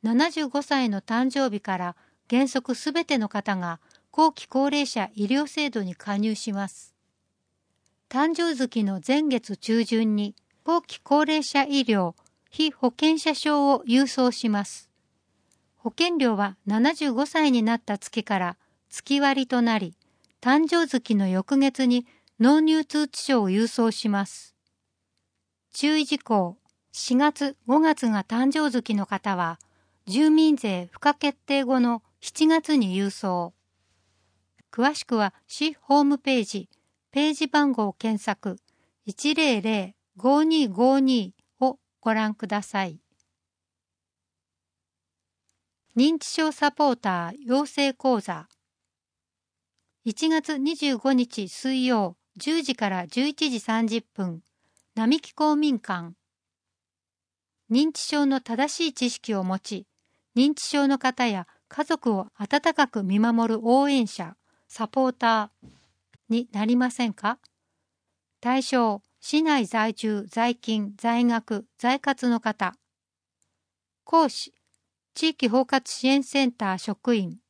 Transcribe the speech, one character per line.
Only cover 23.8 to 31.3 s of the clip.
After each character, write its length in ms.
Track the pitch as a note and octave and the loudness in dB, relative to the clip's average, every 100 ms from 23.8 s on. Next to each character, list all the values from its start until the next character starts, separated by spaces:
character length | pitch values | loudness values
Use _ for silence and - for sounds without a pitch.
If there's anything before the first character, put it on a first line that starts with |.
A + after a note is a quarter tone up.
| A3+ | 0
し 160 | G#3 A3 | 0 -2
ま 180 | G3+ G3 | -2 -4
す。 300 | - - _ _ _ _ _ _ _ _ _ _ _ _ | -10 -20 _ _ _ _ _ _ _ _ _ _ _ _
注 240 | - C#4+ D#4 | -4 0 0
意 80 | D4 | 0
事 140 | C#4+ | -6
項、 380 | - G#3+ F3 F#3+ _ _ _ | 0 0 0 -6 _ _ _
四 240 | - - B3 | -12 -2 2
月、 400 | D4 D4 C#4+ C#4 - | 2 0 -6 -6 0
五 140 | C#4+ | 2
月 260 | D#4+ D4+ A#3 | 4 2 0
が 160 | G#3 | -2
誕 260 | - A3+ C4 | -2 0 0
生 200 | D#4 D4+ | 2 0
月 240 | A#3+ A3+ G#3 | -2 -2 -2
の 100 | F#3+ | -2
方 300 | G3 G#3 F#3 | -4 -4 -2
は、 240 | E3 E3+ _ _ _ _ - | -4 -6 _ _ _ _ -4
住 240 | G3+ D#4 | 2 4
民 260 | D#4 D#4+ D4 | 6 6 4
税 300 | A3 F#3 F3 | 0 -4 -6
付 140 | - | -2
加 140 | D4 | 0
決 240 | D4 C#4+ | 0 -2